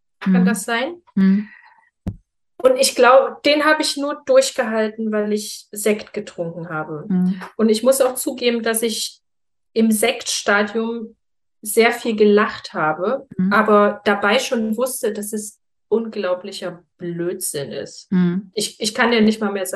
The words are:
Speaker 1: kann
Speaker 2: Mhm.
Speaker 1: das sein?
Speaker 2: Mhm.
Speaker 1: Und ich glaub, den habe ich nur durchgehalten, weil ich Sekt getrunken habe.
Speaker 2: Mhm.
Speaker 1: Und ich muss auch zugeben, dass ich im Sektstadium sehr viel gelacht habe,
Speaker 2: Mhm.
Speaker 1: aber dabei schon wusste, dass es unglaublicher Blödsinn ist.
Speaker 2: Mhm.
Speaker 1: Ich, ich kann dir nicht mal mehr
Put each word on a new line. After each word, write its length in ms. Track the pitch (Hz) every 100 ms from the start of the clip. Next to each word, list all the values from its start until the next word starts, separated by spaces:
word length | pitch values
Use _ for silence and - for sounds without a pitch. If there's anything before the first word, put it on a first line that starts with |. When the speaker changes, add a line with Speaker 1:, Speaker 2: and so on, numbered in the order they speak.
| _ _
Speaker 1:
kann 220 | 190 185
Speaker 2:
Mhm. 40 | 185
Speaker 1:
das 160 | 214
sein? 320 | - 233 277 349 _ 196
Speaker 2:
Mhm. 320 | 190 196 208 - - _ _ _ - - _ _ _ -
Speaker 1:
Und 160 | 254 262
ich 160 | 269
glaub, 480 | - 247 262 233 -
den 240 | 294 302 302
habe 160 | 311
ich 160 | 302 285
nur 240 | 285 285
durchgehalten, 880 | - 254 262 - 220 220 214 220 220
weil 220 | 214 208
ich 320 | 214 208 - -
Sekt 440 | 214 214 208 -
getrunken 560 | 208 - - 170 170 170
habe. 340 | 156 165 151 208
Speaker 2:
Mhm. 340 | 180 180 190 - -
Speaker 1:
Und 100 | 220
ich 140 | 220
muss 180 | 247 269
auch 140 | 254
zugeben, 480 | 254 285 247 240 233
dass 180 | 226 226
ich 400 | 233 208 - - _ _ _ _ _
im 160 | 220 226
Sektstadium 1200 | 214 233 240 - - 220 202 214 226 226 233 220 _ _ _ _ _
sehr 320 | 214 226 233
viel 240 | 233 240 214
gelacht 560 | 208 208 214 - -
habe, 540 | 190 156 156 196 269 - -
Speaker 2:
Mhm. 160 | 185
Speaker 1:
aber 480 | 208 208 208 208 208 -
dabei 320 | 202 202 254
schon 400 | - 233 220 220
wusste, 340 | 254 - 220
dass 220 | 208 208
es 260 | 214 - - _ _ _
unglaublicher 920 | 233 220 214 180 180 196 - 180 170 _ _
Blödsinn 760 | 175 170 175 214 - 143 -
ist. 400 | - - - -
Speaker 2:
Mhm. 400 | 180 175 185 214
Speaker 1:
Ich, 260 | - 208 -
ich 140 | 220
kann 160 | 254 240
dir 100 | 233
nicht 220 | 214 214
mal 100 | 202
mehr 140 | 196 185